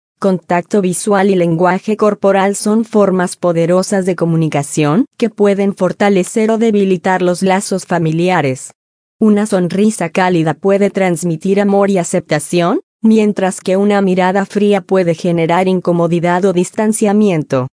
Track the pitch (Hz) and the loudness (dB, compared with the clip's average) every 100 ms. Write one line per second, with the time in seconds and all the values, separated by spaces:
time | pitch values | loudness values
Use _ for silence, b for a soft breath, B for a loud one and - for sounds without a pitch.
0 | _ _ 202 180 - 175 175 214 185 175 | _ _ -2 -2 -2 -4 -2 -2 0 -2
1 | - 202 196 185 170 165 180 185 - 214 | -2 0 2 2 0 0 0 0 -2 -2
2 | 214 202 196 196 196 202 214 214 220 214 | 0 0 0 2 0 -2 0 0 0 2
3 | 196 185 180 - 175 165 165 180 185 196 | 2 2 -2 -2 -2 0 0 0 0 -2
4 | 185 180 170 160 156 143 147 - 147 165 | -2 -2 0 0 0 -2 -4 -2 0 0
5 | 294 - 220 - 208 196 196 - 180 - | -2 -2 -4 0 0 2 0 -2 -2 0
6 | 202 190 185 226 220 220 226 208 190 185 | 2 2 0 -2 0 2 2 2 2 0
7 | 190 185 180 175 190 185 - 190 - 170 | 0 0 0 0 0 0 -2 -6 -4 -2
8 | 160 160 180 180 143 131 - - _ _ | 0 0 0 0 -2 -4 -10 -20 _ _
9 | _ - 220 202 214 190 175 190 214 214 | _ -2 2 2 0 0 0 0 0 0
10 | 170 196 185 175 160 151 196 196 202 190 | -4 -2 0 2 0 -2 0 0 0 0
11 | 185 165 175 160 190 196 202 196 196 196 | -2 -2 -4 -4 -2 0 2 2 2 0
12 | 170 180 - 151 - 175 170 302 - _ | -2 -4 -2 -4 -2 -2 0 -2 -6 _
13 | 220 220 208 202 185 - - 185 202 202 | 2 4 2 0 -2 -2 -2 0 2 2
14 | 190 180 180 202 196 208 208 202 - 190 | 2 2 0 0 -2 0 0 0 0 0
15 | 170 160 180 170 165 170 190 185 175 170 | 0 0 -2 0 0 0 0 0 0 0
16 | 170 170 170 175 196 175 180 - 214 214 | 0 0 0 0 0 0 -2 -2 -2 0
17 | 214 208 214 165 143 135 127 | 0 2 2 0 -2 -4 -4